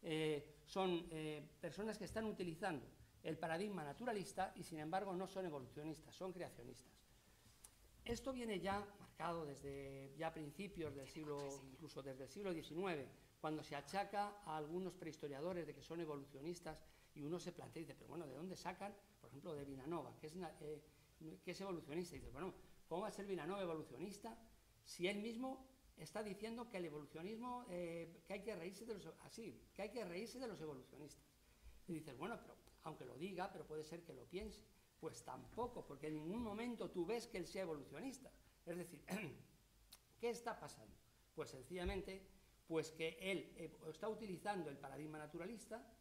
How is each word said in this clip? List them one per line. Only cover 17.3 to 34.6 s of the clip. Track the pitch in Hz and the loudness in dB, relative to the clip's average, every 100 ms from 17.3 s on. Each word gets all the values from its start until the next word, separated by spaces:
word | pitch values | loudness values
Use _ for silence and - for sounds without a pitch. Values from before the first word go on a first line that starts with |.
| 170 | 2
se | 180 | 0
plantea | 175 123 117 | -4 -6 -6
y | 156 | -6
dice, | 139 | -8
"Pero | 113 | -6
bueno, | 147 156 | -4 -2
¿de | |
dónde | 131 180 180 | -2 -2 0
sacan?" | 175 185 196 208 - - | -2 0 -4 -6 -14 -18
Por | 123 | -12
ejemplo, | 127 180 | -8 -4
de | 151 139 | -2 -2
Vilanova, | 135 131 170 127 117 | -4 0 0 0 -6
que | 156 | -8
es | 165 | -4
na-, | 170 151 | -4 -4
eh, | 151 151 - - - - 160 180 | -4 -4 -6 -20 -20 -10 -10 -8
que | - | -6
es | 175 | -2
evolucionista. | 196 175 139 156 180 135 | 0 0 2 0 0 -2
Y | |
dice, | 123 | -6
bueno, | 113 180 - - - - | -2 -2 -2 -12 -16 0
¿cómo | 165 | 2
va | 208 | 2
a | |
ser | 190 196 | 0 0
Vilanova | 185 151 202 | 2 2 4
evolucionista | 180 160 156 127 190 196 226 233 - - - - | 4 2 0 -2 -2 -2 -6 -8 -12 -18 -20 -20
si | - - 175 | -12 4 4
él | 208 | 6
mismo | 214 226 262 262 - - - - | 2 2 0 -2 -6 -18 -20 -12
está | 156 208 | -4 0
diciendo | 214 196 214 226 233 | 0 0 -2 -2 -2
que | 190 | 0
el | 170 | 0
evolucionismo, | 151 147 156 180 220 247 247 247 | -2 -4 -4 -2 0 0 -2 0
eh, | 175 175 170 165 170 - | 0 2 0 -2 -8 -4
que | |
hay | 202 | -2
que | 202 202 | 0 0
reírse | 165 190 233 | -2 -4 -4
de | 202 | -4
los, | 160 - | -4 -10
así, | 143 - 220 117 - - | -10 -6 -6 -6 -10 -4
que | |
hay | 208 | -2
que | 233 196 | 0 0
reírse | 170 220 247 | 0 0 0
de | 254 | -2
los | 160 | 0
evolucionistas? | 156 135 123 131 147 - - - - - - - - | -2 -4 -6 -8 -10 -10 -18 -20 -20 -16 -14 -12 0
Y | |
dices, | 165 147 123 | 0 0 -2
"Bueno, | 180 226 | -2 -2
pero | - - - - | -6 -14 -16 -8
aunque | - 151 131 | -6 -4 -6
lo | 120 | -2
diga, | 180 180 190 | -2 2 0
pero | 180 147 | 0 -4
puede | 156 | -4
ser | 156 170 | -2 -6
que | - | -6
lo | 135 117 | -10 -4
piense". | 175 214 202 | -2 -2 -6